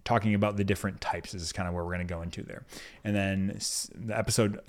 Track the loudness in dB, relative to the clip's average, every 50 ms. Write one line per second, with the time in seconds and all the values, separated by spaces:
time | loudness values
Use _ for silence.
0 | 0 2 4 4 6 4 4 6 4 4 4 2 2 2 2 2 0 -4 -4 -4
1 | -4 -4 -4 -4 -6 -8 -8 -6 -6 -4 -4 -2 -2 -2 -2 -2 -2 -2 -2 -2
2 | -2 -4 -4 -4 -6 -6 -6 -8 -8 -10 -10 -12 -14 -14 -16 -16 -16 -16 -14 -6
3 | -2 0 2 2 2 2 2 2 2 0 -2 -2 -4 -4 -2 -4 -4 -6 -8 -8
4 | -6 -4 -2 -2 0 2 4 4 4 4 2 -2 0